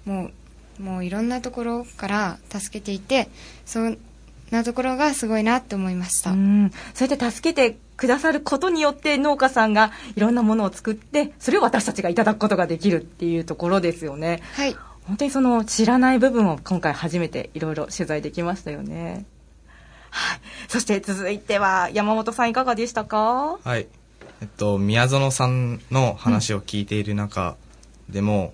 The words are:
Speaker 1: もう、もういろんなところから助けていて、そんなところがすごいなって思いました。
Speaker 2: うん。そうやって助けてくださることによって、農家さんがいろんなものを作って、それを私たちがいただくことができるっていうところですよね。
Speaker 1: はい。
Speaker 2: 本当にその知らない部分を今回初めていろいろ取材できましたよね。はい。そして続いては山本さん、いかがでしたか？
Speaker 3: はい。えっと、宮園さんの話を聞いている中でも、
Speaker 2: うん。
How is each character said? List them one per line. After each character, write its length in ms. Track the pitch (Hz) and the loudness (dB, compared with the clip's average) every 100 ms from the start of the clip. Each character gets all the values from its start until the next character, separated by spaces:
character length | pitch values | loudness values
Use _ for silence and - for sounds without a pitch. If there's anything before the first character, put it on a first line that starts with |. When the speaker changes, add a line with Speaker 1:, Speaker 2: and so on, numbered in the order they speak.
Speaker 1:
も 260 | 202 196 175 - - - - - | -6 -6 -8 -12 -20 -20 -20 -14
う、 40 | |
も 160 | 196 185 | -8 -6
う 60 | |
い 60 | 180 | -4
ろ 100 | 202 | -2
ん 80 | 233 | -2
な 120 | 247 | -2
と 100 | 247 | -6
こ 140 | 247 | -6
ろ 200 | 233 233 | -4 -4
か 220 | 240 - 196 | -8 -10 -4
ら 320 | 208 196 165 - | -2 -2 -4 -12
助 280 | 202 - 214 | -10 -10 -8
け 60 | |
て 80 | 208 | -6
い 80 | 196 | -6
て、 280 | - 262 - - - - | 0 0 0 -10 -20 -20
そ 160 | - 226 | -8 -4
ん 180 | 226 220 - - - - - | -2 -4 -14 -20 -20 -20 -4
な 140 | 233 | -2
と 100 | 233 | -2
こ 80 | 247 | -2
ろ 140 | 254 254 | -2 0
が 180 | 302 | 0
す 140 | 277 220 | 0 -2
ご 100 | 220 | 0
い 60 | |
な 140 | 214 247 | 2 2
っ 40 | |
て 140 | 247 202 | 0 -4
思 120 | 190 | -2
い 60 | |
ま 120 | 180 180 | -4 -2
し 140 | - | -2
た。 120 | 185 | 0
Speaker 2:
う 20 | |
ん。 380 | 190 196 208 196 - - | 4 6 6 4 2 -16
そ 100 | - | -2
う 40 | 254 | 0
や 60 | |
っ 40 | 277 | 2
て 120 | 240 | 0
助 220 | - 330 | 0 0
け 20 | |
て 240 | 320 240 220 - - | 4 2 2 -16 -2
く 100 | 254 | 2
だ 100 | 262 | 2
さ 140 | 320 | 2
る 80 | 285 | 0
こ 180 | 294 277 | 0 0
と 120 | 381 | 2
に 100 | 330 | 2
よ 100 | 294 | 2
っ 40 | |
て、 240 | 294 311 285 | 0 0 2
農 180 | 294 285 | 2 4
家 120 | 262 | 4
さ 180 | 254 220 | 4 4
ん 60 | |
が 200 | 208 214 - - 214 | 4 2 0 -10 0
い 40 | |
ろ 100 | 214 | 2
ん 40 | |
な 80 | 240 | 4
も 140 | 214 220 | 4 2
の 80 | |
を 80 | 196 | 0
作 200 | - - | -4 -6
っ 20 | |
て、 380 | 214 - 294 294 - | -6 -2 -2 -2 -4
そ 140 | - | 0
れ 60 | 392 | 4
を 20 | |
私 240 | 269 233 | 4 2
た 80 | 214 | 0
ち 100 | 202 | -2
が 60 | 175 | -2
い 60 | |
た 100 | 175 | 2
だ 100 | 214 | 2
く 40 | 214 | 2
こ 100 | 214 | 0
と 80 | 190 | 2
が 100 | 175 | 0
で 120 | 165 | 0
き 120 | 202 | 2
る 120 | 170 | 0
っ 20 | |
て 200 | - - | -2 -6
い 140 | 170 165 | -2 -2
う 60 | |
と 100 | 165 | -4
こ 140 | 156 175 | -4 0
ろ 120 | 190 | 2
で 120 | 170 | 2
す 120 | 170 | -2
よ 120 | 160 143 | -8 -6
ね。 260 | 160 170 - | -4 -4 -6
Speaker 1:
は 120 | - 277 | -4 -4
い。 100 | - - - | -4 -16 -18
Speaker 2:
本 120 | - 202 | -8 -4
当 80 | |
に 80 | 285 | -2
そ 80 | 269 | 2
の 240 | 254 233 | 2 2
知 200 | 220 - 220 | 0 2 4
ら 120 | 247 | 6
な 160 | 254 | 6
い 60 | 254 | 6
部 100 | 262 | 4
分 180 | 240 202 | 4 2
を 120 | 151 | 0
今 180 | - 180 | -2 0
回 120 | 156 | 0
初 260 | 143 165 175 | -2 -4 -2
め 100 | 165 | -4
て 220 | - - | -6 -8
い 60 | 156 | -8
ろ 120 | 156 | -6
い 20 | |
ろ 120 | 156 147 | -6 -6
取 200 | - 165 | -6 -4
材 160 | 151 | -4
で 80 | 151 | -4
き 140 | 175 | -6
ま 100 | 170 | -4
し 80 | 185 | -6
た 80 | 160 | -8
よ 140 | 147 | -10
ね。 400 | 139 160 170 180 202 - - _ - - - - - | -10 -8 -8 -10 -14 -20 -20 _ -20 -20 -20 -20 -12
は 260 | - - - | -6 -6 -6
い。 40 | - - - | -12 -18 -6
そ 100 | 240 | -4
し 60 | |
て 160 | - 196 | 0 -2
続 280 | 202 196 190 | -2 -4 -4
い 120 | 208 | -6
て 180 | - 202 | -2 0
は 320 | 196 190 175 | 2 2 0
山 220 | 202 208 | 0 0
本 160 | 220 220 | 0 -2
さ 120 | 226 | 0
ん、 60 | 233 | 0
い 20 | |
か 120 | 233 | 2
が 120 | 262 226 | 0 0
で 100 | 233 | -2
し 60 | |
た 120 | 226 | -4
か？ 540 | 214 214 220 247 302 370 | -2 0 2 0 -2 -6
Speaker 3:
は 120 | 127 117 | -4 -4
い。 120 | - - _ - - - | -4 -16 _ -20 -20 -16
え 40 | |
っ 40 | 104 - | -16 -2
と、 220 | 104 98 | 0 2
宮 300 | 101 113 123 | 2 4 4
園 220 | 139 135 | 2 0
さ 140 | 127 127 | 2 0
ん 340 | 127 123 117 - | 2 -2 -4 -2
の 240 | 135 127 | 2 2
話 400 | - 120 110 107 | 2 0 2 0
を 60 | 101 | -4
聞 220 | - 104 | -4 -6
い 40 | 101 | -2
て 80 | 107 | -2
い 80 | |
る 100 | 104 | -2
中 420 | 101 104 95 90 - - - - - - | -2 -2 -2 -4 -6 -20 -20 -20 -20 -8
で 140 | 98 | -2
も、 240 | 101 104 | 0 0
Speaker 2:
う 20 | |
ん。 40 | 85 | -2